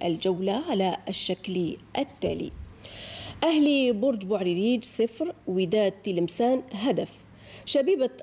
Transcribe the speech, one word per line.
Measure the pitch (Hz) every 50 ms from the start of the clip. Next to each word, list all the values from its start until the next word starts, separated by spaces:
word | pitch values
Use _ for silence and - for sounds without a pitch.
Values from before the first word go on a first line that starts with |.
| -
الجولة | 175 165 - - 190 185 175 190 196 196 254 320 349
على | 240 196 190 185 170 - - -
الشكل | 190 - - - 185 - - 196 185 180 175 160 - - - - - -
التالي: | 285 - - - - 170 160 165 - - - - - - - - - - - - - - - - - - - - -
أهلي | 330 320 302 294 294 285 277 262 247
برج | 233 202 240 285 254 208 196
بوعريريج | 185 214 190 190 180 175 175 202 233 254 226 -
صفر، | - - - 220 233 - - 311 349 - - - -
وداد | 185 185 190 165 214 214 208 196
تلمسان | 196 - - 208 185 170 175 165 - - 233 247 262 254 254 -
هدف، | - 190 214 277 202 - - - - - - - - - - - - - -
شبيبة | - - 285 262 320 392 285 254 240 - -